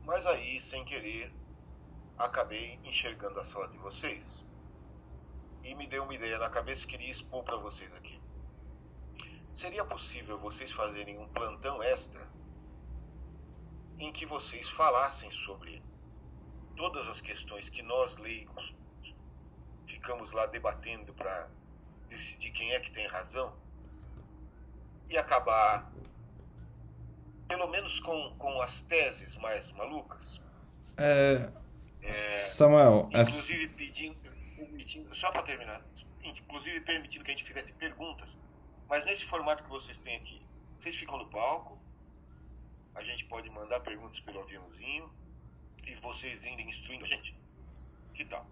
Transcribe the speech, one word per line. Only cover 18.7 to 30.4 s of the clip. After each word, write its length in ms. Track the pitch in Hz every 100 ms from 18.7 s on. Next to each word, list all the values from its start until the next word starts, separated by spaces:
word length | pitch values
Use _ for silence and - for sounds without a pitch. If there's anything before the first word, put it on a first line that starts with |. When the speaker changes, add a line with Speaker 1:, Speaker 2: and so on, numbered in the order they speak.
| - - - - - - - - - - - -
Speaker 1:
ficamos 440 | - - 120 107
lá 140 | 110 110
debatendo 680 | 120 - - 113 113 107
pra 340 | - 92 92 78 - - - - - -
decidir 420 | - - - -
quem 220 | - 113
é 60 | 123
que 100 | -
tem 160 | 113 104
razão 480 | 92 92 123 127 - - - - - - - - - - - - - - - -
e 80 | 165
acabar, 720 | - 131 120 110 107 104 - - 117 - - - - - - - - - - - - - -
pelo 200 | 180 175
menos 320 | 180 202 175
com, 340 | 170 160 139 -
com 240 | 139 135
as 200 | 123 -
teses 540 | - 165 139 - - -
mais 340 | 110 107 -
malucas? 680 | 92 117 151 - - - -